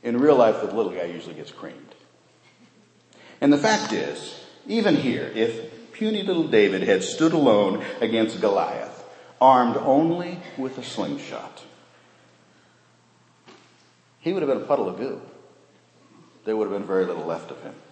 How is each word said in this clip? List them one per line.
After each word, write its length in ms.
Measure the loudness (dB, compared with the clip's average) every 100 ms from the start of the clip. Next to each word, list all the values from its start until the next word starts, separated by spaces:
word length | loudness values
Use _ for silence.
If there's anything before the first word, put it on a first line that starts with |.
In 160 | -2 2
real 180 | 4 6
life, 240 | 6 4
the 140 | -2
little 180 | -2 -2
guy 120 | -4
usually 300 | -8 -8 -14
gets 180 | -14 -16
creamed. 420 | -16 -18 -18 -20 -20 _ _ _ _ _ _ _ _ _ _ _ _ -20 -2
And 120 | 2
the 60 | 4
fact 340 | 4 0 0
is, 460 | -4 -4 -8 -12 -16 -20 -20 -4
even 300 | 0 2 2
here, 340 | 0 -2 -4
if 580 | -2 -2 -2 -12 -16 -20
puny 300 | -6 -4 -2
little 260 | -2 -2 2
David 340 | 4 4 2
had 220 | 2 2
stood 280 | 0 0 2
alone 520 | 4 4 6 4 0 -6 -4
against 400 | -2 0 0 0
Goliath, 640 | 0 0 -2 -6 -10 -14 -20 -20 -20 4
armed 360 | 6 6 4 0
only 600 | 2 2 2 -2 -6 -10 -14 -8
with 180 | -8 -8
a 60 |
slingshot, 800 | -12 -8 -6 -6 -10 -12 -14 -18 -20 -20 _ _ _ _ _ _ _ _ _ _ _ _ _ _ _ _ -20 -20 _ _ _ _ _ _
he 120 | -6
would 100 | -4
have 80 | -2
been 120 | -2
a 40 | 0
puddle 220 | -2 -2
of 100 | -6
goo. 220 | -8 -10 -16 -20 -20 _ _ _ _ _ _ _ _ _
There 120 | -6 -2
would 140 | -2
have 80 | -4
been 80 | -2
very 200 | 0 0
little 180 | -4
left 260 | -6 -8 -10
of 120 | -16
him. 120 | -16 -20 -20